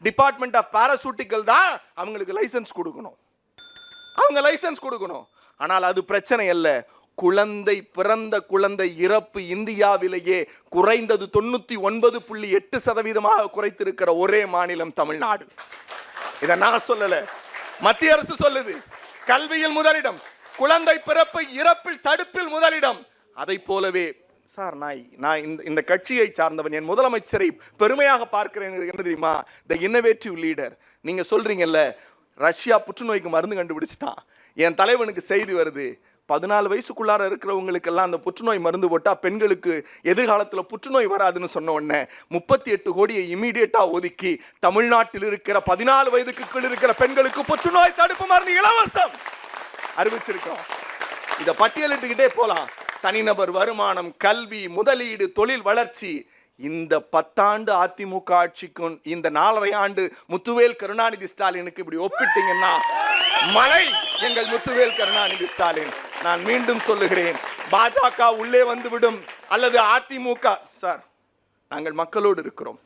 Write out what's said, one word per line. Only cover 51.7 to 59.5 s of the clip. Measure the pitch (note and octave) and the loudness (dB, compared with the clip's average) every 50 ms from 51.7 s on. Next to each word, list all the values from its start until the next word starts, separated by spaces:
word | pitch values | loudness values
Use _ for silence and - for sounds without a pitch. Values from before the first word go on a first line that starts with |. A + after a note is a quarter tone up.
| - D4+ D4+ D4 C#4+ C4 A#3+ B3 A#3+ A3 C4+ | 2 0 -2 -2 -2 -2 -4 -6 0 2 2
போலாம். | B3+ - G#4 E4+ A3 F3 E3 C#3+ - - - - - - - | 2 4 2 0 0 0 -2 -4 -8 -12 -14 -14 -14 -14 -4
தனிநபர் | - F#3+ G3 A3 A3 G#3+ G#3 F#3+ G3 F3+ | -4 -2 -2 0 0 0 0 0 0 -2
வருமானம், | F3 F#3 G3 A3 A3+ G#3+ G#3 G3+ F#3+ F#3 F3 E3+ - | 0 0 0 0 0 -2 -2 -2 -2 -4 -6 -10 -10
கல்வி, | _ - G3 G#3+ A#3 A#3 G#3 A3 G#3+ G3 F3 | _ 2 2 2 2 -2 -10 -10 -10 -10 -8
முதலீடு, | E3+ F#3 G#3+ C4+ C4+ B3+ A#3+ A#3 A3 G3+ G3 F#3 | -4 0 2 2 2 2 -2 -8 -4 -4 -4 -4
தொழில் | F#3 G#3 G#3 A3+ A#3+ A#3+ | 0 0 0 0 0 -2
வளர்ச்சி. | G3+ G3 G#3 A#3 A#3+ A#3 - - G#3+ F#3 D#3 D3 - _ _ _ _ _ _ | 0 0 2 2 0 -2 -6 -14 -12 -10 -10 -10 -12 _ _ _ _ _ _
இந்த | _ B2+ C#3+ D#3+ E3 E3 D#3 D#3+ D3+ | _ -10 -8 -8 -8 -2 0 0 0
பத்தாண்டு | D3 _ - D#3+ D#3+ - _ - G3 G3+ G#3 G#3+ A3 G#3+ G3+ | 0 _ 0 0 0 0 _ 2 2 2 2 0 -2 -2 0
அதிமுக | F3+ F3+ F3+ F3+ - G3+ F#3+ F#3 F#3+ F#3 - F3+ | 0 0 0 -2 -10 -10 -8 -8 -8 -2 2 2
ஆட்சிக்கும் | F3 F3 E3+ E3+ - - E3 C#3+ F3+ E3+ E3 E3 D3+ _ | 2 2 2 -4 -12 -20 -18 _ -8 -8 -8 -8 -10 _
இந்த | D3+ E3 E3+ D#3+ D#3+ | -10 -10 -4 -4 -2
நாலரை | D3 D3+ E3 G#3 | 0 2 2 2